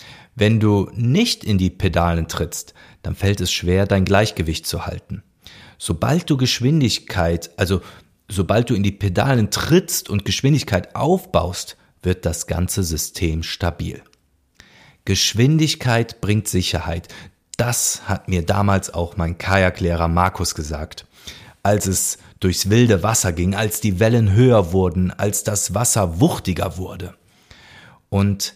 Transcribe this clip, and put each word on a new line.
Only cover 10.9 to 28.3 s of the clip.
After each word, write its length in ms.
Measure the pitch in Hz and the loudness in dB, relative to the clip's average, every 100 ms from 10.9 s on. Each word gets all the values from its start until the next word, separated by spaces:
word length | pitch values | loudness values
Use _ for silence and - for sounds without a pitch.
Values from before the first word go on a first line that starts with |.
| - | -4
aufbaust, 800 | 139 185 - 85 85 90 - - _ _ | 0 0 0 0 0 -4 -12 -16 _ _
wird 220 | 92 90 | -2 -2
das 220 | 85 82 - | -2 -4 -4
ganze 360 | 85 90 - | -2 -2 -2
System 600 | 87 78 - - 85 80 | -2 -4 -6 -4 -2 -2
stabil. 600 | 80 - 87 - 82 - - _ _ _ _ - - - - _ | -4 -4 -4 -4 -8 -10 -16 _ _ _ _ -20 -20 -20 -20 _
Geschwindigkeit 1160 | - 98 - 104 131 156 156 - 127 117 117 - | -4 0 0 2 4 4 2 0 0 0 0 -4
bringt 280 | 95 107 - | -2 0 0
Sicherheit. 600 | 92 90 80 - 85 - - - - _ - | -2 -2 -4 -4 -8 -10 -18 -20 -20 _ -4
Das 460 | 117 123 - - - | -2 -2 -2 -4 -4
hat 220 | 98 - | -6 -2
mir 160 | 92 | -2
damals 500 | 80 98 101 98 - | 0 0 2 2 0
auch 220 | 85 87 - | -4 -6 -4
mein 200 | 82 87 | -4 -4
Kajaklehrer 720 | - 95 92 - 90 85 82 | 0 2 2 2 -2 0 2
Markus 460 | 85 90 - 85 | 2 2 0 -6
gesagt. 520 | - 76 76 80 - - _ - - - - | -6 -8 -8 -10 -14 -20 _ -20 -20 -20 -6
Als 240 | 101 104 95 | 0 0 0
es 320 | 92 - - - _ | -2 -4 -6 -14 _
durchs 320 | 92 87 98 | -2 0 0
wilde 320 | 110 123 98 | 4 4 4
Wasser 300 | 104 113 98 | 2 0 0
ging, 220 | 80 90 | 0 0
als 260 | 98 110 - | 0 -2 -2
die 200 | 110 90 | -2 2
Wellen 320 | 113 120 107 | 2 4 4
höher 400 | 101 127 113 85 | 6 6 6 4
wurden, 380 | 95 92 82 92 | 2 2 2 -2
als 340 | - 104 104 | 0 -2 -2
das 300 | - 104 - | -4 -4 -2
Wasser 460 | 95 120 113 92 82 | -2 0 2 0 2
wuchtiger 580 | 151 151 - 85 92 85 | 2 2 -4 -4 -4 -6
wurde. 360 | 92 90 90 - _ _ _ - - - - - _ | -10 -12 -14 -16 _ _ _ -20 -20 -20 -20 -20 _
Und 460 | 98 101 | 0 2